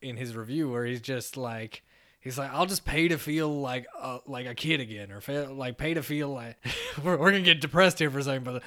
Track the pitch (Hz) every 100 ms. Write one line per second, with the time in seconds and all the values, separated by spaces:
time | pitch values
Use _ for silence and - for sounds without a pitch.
0 | 135 117 123 113 110 156 147 120 120 123
1 | 123 127 - 131 123 113 113 - - _
2 | _ _ 131 127 135 139 185 190 - 156
3 | 170 156 151 156 151 147 131 127 120 -
4 | 131 123 - 127 123 113 156 151 113 104
5 | 101 101 143 143 135 135 127 120 156 165
6 | 139 151 143 131 117 - 120 - - -
7 | 165 160 185 196 175 160 147 165 185 -
8 | 151 135 139 135 127 123